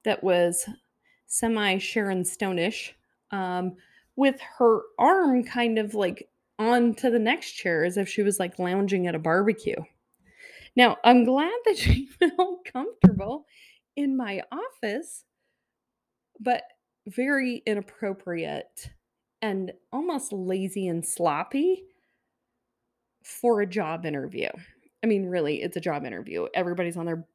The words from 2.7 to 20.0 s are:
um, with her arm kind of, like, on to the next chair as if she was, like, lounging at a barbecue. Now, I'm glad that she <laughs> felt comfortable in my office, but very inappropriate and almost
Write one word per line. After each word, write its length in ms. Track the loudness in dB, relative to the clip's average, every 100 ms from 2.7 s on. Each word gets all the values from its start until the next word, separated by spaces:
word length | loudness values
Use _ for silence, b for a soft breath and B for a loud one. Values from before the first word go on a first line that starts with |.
| -4 -10 -16 _ _ _
um, 440 | -6 -4 -4 -4 -8 b b b 0
with 240 | 2 0 -6 2
her 240 | 4 4 0 2
arm 460 | 4 6 4 2
kind 340 | 0 -2 0 0
of, 160 | -2
like, 360 | -2 -2 -4 -12 _ _ -4
on 380 | 2 4 4 2
to 160 | 2
the 80 | 2
next 320 | 2 0 -4
chair 340 | -6 -2 0 0
as 120 | 0
if 120 | -2
she 140 | 0
was, 160 | 0 0
like, 180 | -2 -4
lounging 480 | -2 0 0 0 0
at 80 |
a 60 | -2
barbecue. 560 | 2 2 2 0 -4 -6 -8 _ _ _ B B B B B 4
Now, 220 | 4 6
I'm 220 | 8 8 6
glad 280 | 2 0 0 0
that 120 | 2
she 280 | 4 2 0
<laughs> 140 | 0
felt 460 | 0 2 0 -2 -10
comfortable 800 | -8 -8 6 8 8 0 -8 b b b b _ -4
in 200 | -2 -2
my 260 | -4 -6 -8
office, 720 | -10 -10 -8 -6 -6 -8 -16 -20 _ _ _ _ _ _ _ _ _ _ -8
but 240 | -2 -2 -4 _ _ _ -10
very 560 | -4 0 0 -2 -4 -4
inappropriate 1300 | -4 -6 -8 -8 -6 -8 -6 -6 -8 -10 -16 -20 -20 _ _ _ _
and 300 | -6 -4 -6 -10 _
almost 420 | -6